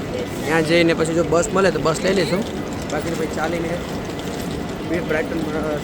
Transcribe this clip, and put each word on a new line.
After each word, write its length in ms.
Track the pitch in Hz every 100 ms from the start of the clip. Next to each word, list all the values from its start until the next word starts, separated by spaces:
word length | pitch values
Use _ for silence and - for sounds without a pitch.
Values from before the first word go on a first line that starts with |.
| - - - - 143
ત્યાં 200 | 165 156
જઈને 280 | 170 170
પછી 200 | 165 160
જો 100 | 165
બસ 240 | 151 165 170
મળે 180 | 185 190
તો 80 | 156
બસ 220 | 151 156
લઈ 140 | 180
લઈશું, 260 | 196 151 180 240 - 143 - -
બાકી 220 | 151 156
પછી 120 | 160 156 -
ચાલીને 320 | 156 170 165 175 - - - - - - - - - - -
બે 120 | 170
બ્રાઇટન, 380 | 160 156 165 170
અ, 380 | 151 151 156 151